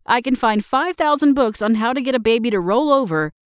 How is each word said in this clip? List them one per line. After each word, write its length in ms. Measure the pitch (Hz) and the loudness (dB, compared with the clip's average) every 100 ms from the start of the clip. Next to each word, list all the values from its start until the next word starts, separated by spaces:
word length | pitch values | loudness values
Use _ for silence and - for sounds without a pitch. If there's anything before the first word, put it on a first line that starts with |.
| - | -2
I 140 | 240 | -2
can 140 | 262 254 | 0 0
find 300 | 247 208 - | 0 0 -2
five 300 | 262 339 - | -2 -2 -2
thousand 400 | 302 294 294 277 | 0 2 2 2
books 260 | 233 214 | 0 0
on 140 | 214 220 | -2 0
how 180 | 226 | 0
to 80 | 262 | -2
get 140 | 254 254 | -2 -2
a 40 | |
baby 300 | 220 226 233 | 2 2 0
to 100 | 202 | -2
roll 320 | 175 220 294 | 0 0 2
over, 400 | 277 226 156 151 - | 2 2 -2 -4 -8